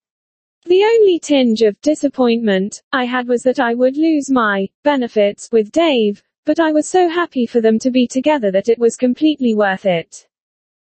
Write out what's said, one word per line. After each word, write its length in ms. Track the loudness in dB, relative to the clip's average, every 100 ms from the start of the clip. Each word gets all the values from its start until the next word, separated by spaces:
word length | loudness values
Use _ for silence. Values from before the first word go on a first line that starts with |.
| _ _ _ _ _ _
The 180 | 0 2
only 360 | 4 4 4 2
tinge 440 | 0 0 2 2
of 180 | 0 0
disappointment 1000 | -2 -2 -2 -2 0 0 0 -2 -2 -8 -8
I 120 | -4
had 240 | -4 -4 -4
was 140 | -2
that 180 | -2 -2
I 140 | -2
would 220 | 0 0 0
lose 340 | 0 0 0
my 380 | 0 0 -2 -4 _
benefits 640 | -2 -2 -2 0 0 -2 -4
with 180 | -2 0
Dave, 520 | 0 0 2 0 -4 _ _
but 140 | -4 0
I 140 | 0
was 160 | 0 0
so 200 | 0 0
happy 380 | 0 -4 -4 -2
for 140 | 0
them 180 | 0 0
to 100 | 0
be 160 | 0 -2
together 440 | -2 0 0 0
that 160 | -2 0
it 100 | 0
was 180 | 0 0
completely 580 | -2 0 0 0 0
worth 300 | 0 0 -2
it. 420 | -2 -2 -4 -16 _ _ _ _ _ _